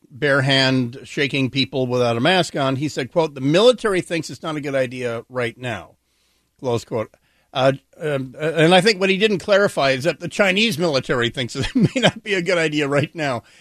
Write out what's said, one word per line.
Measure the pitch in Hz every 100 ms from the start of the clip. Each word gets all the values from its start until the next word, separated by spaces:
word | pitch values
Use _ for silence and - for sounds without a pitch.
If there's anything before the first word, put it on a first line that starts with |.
| _
bare | 120 147 139
hand | 135 135 131 131 120 131
shaking | 117 - 143 143 131
people | 139 127 139 127
without | 123 120 117
a |
mask | 147 185 165 156
on, | 135 131
he | 147
said, | - 131
quote, | 175 160 143
"The |
military | 135 165 240 247 220 185
thinks | - 170 151
it's | 143
not | 170 151
a |
good | 139 135
idea | 127 127 120 117 -
right | 127 117 117
now," | 123 101 76 _ _ _ _ _ _ _
close | 131 117
quote. | - 117 110 _ _ _ _
Uh, | 139 135 135 _ -
um, | 160 139 131 123
and | 156 160 156 185
I |
think | 202 185
what | 190
he | 185
didn't | 214 185
clarify | - 196 202 - 139
is | 131
that | 160 143
the | 175
Chinese | - 196 190 226 147
military | 175 135 - 131 120
thinks | 143 120 139
<laughs> |
it | - 262
may | 180 254
not | 214 -
be | 220 190
a |
good | 175 175
idea | 160 151 139
right | 143 160 170
now. | 147 117 - -